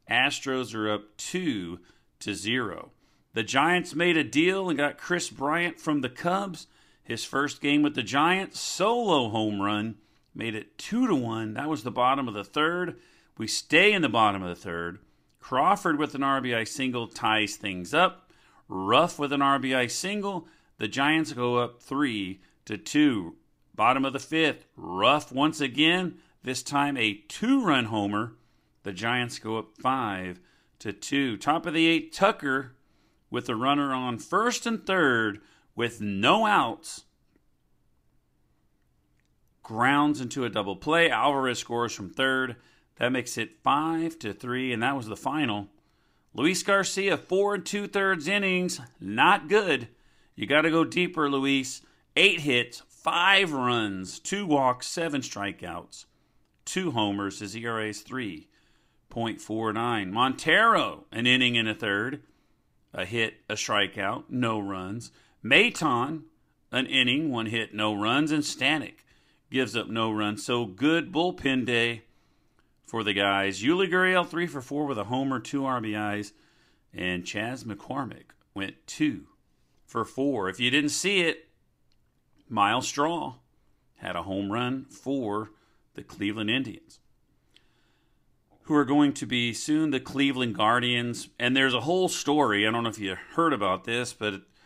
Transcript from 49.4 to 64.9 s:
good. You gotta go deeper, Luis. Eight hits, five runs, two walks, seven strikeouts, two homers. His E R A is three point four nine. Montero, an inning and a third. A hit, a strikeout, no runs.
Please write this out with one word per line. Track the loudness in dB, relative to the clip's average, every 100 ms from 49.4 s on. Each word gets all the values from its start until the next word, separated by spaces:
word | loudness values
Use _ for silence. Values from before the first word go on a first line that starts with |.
| 4
good. | 2 4 0 -2 _ _ _ _
You | -8 2
gotta | 4 4
go | 4
deeper, | 2 0 -2 0 0
Luis. | 2 2 0 -2 -10 _ _ _ 4
Eight | 4 4
hits, | 2 2 0 -6 -20
five | _ -2 2 4 4 2
runs, | 0 0 0 -2 -4 -8 -10
two | -6 -4 2
walks, | 2 4 0 -4
seven | -6 -4 -4
strikeouts, | -6 -6 -8 -8 -10 -12 -14 -20 -20 _ _ _ _ _
two | -6 -4 -2
homers. | 0 0 0 -4 -8
His | -10 -8
E | -6
R | -4
A | -4
is | -8
three | -10 -8 -8 -10 -16 _ _ _ _ _ _
point | -6 -6 -6
four | -6 -4 -2
nine. | -2 -2 -2 -2
Montero, | 0 0 0 2 4 6 4 2 -4 -10
an | 0 4
inning | 4 4 2
and | 0
a |
third. | -2 0 0 -2 -6 -14 _ _ _ _ _ _
A | -8
hit, | -4 -2 -2 -4 -8
a |
strikeout, | -6 -2 0 0 -2 -4 -4 -6
no | -2 -2 -2
runs. | -4 -6 -8